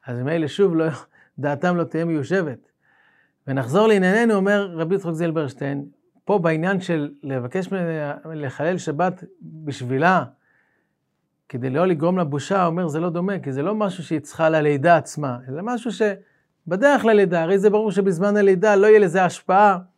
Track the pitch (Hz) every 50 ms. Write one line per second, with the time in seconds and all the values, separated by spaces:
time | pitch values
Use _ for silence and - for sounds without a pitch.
0 | _ - 123 120 123 143 165 170 156 143 - - 202 185 165 160 160 160 143 -
1 | - _ _ _ _ _ _ - 135 143 143 - - 180 180 175 165 165 - 160
2 | 165 165 165 151 135 - 170 196 175 147 120 113 _ _ _ _ _ _ _ _
3 | _ _ _ _ _ _ _ _ _ - 135 135 127 117 139 196 214 226 214 196
4 | 185 180 190 220 240 233 214 196 190 196 208 202 202 190 175 160 165 160 196 196
5 | 196 170 165 156 175 165 156 160 151 135 139 - 143 139 139 143 143 - _ _
6 | _ _ _ _ _ - 202 202 165 165 160 156 165 185 202 185 185 180 170 156
7 | 143 147 - _ - 131 135 127 120 127 - 185 180 185 196 190 175 165 160 156
8 | 147 143 147 - - 160 160 151 147 131 - - 147 165 185 180 180 160 143 147
9 | 180 185 180 180 - 185 - _ - 160 160 156 156 147 131 117 123 120 131 135
10 | 160 180 190 175 135 117 _ _ _ _ _ _ _ _ _ _ _ _ _ _
11 | _ _ _ _ _ _ _ _ _ _ - 123 120 131 127 147 180 185 180 143
12 | 151 175 180 185 175 143 143 143 - - 190 196 180 170 160 175 185 165 139 160
13 | 170 180 160 175 180 196 202 175 135 139 131 135 143 185 214 214 214 196 185 185
14 | 151 - 165 156 - - - - 165 160 160 160 151 151 147 139 131 175 175 156
15 | 135 - - 151 147 131 123 123 131 131 131 156 190 233 247 233 226 240 202 180
16 | 226 208 196 196 _ _ _ _ _ _ _ _ _ 160 170 190 262 285 285 240
17 | - 226 220 208 196 180 175 170 165 165 196 202 190 214 196 214 220 214 170 202
18 | 196 196 185 160 190 208 208 208 202 196 190 180 180 220 208 196 196 214 214 214
19 | 208 175 156 190 185 170 - - _ - 185 196 208 208 190 175 - _ _